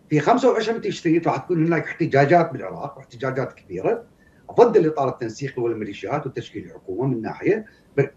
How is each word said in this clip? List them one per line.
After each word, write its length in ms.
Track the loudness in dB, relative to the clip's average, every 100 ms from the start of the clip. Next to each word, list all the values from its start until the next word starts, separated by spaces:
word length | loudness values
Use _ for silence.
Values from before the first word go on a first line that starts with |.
| _
في 100 | 0
خمسة 300 | 2 4 4
وعشرين 300 | 2 0 -4
تشرين 420 | -4 -4 0 2 2
راح 100 | -2
تكون 300 | -2 0 2
هناك 180 | 0
احتجاجات 680 | -4 -4 0 4 6 6 4
بالعراق، 460 | -2 -10 -10 -12 -14
واحتجاجات 540 | -20 -8 -6 -4 -6
كبيرة 520 | -10 -12 -4 -2 -2 -6 _ _ _ -2
ضد 240 | 4 6 6
الإطار 320 | 4 2 -2
التنسيقي 540 | -2 -8 -8 -8 -4
والميليشيات 640 | -2 -2 -6 -8 -6 -6 -6
وتشكيل 380 | -8 -10 -12
الحكومة 420 | -14 -14 -10 -4 -2
من 160 | -2
ناحية، 440 | -4 -2 0 0 -2 _ _ -2
ب-، 120 | -2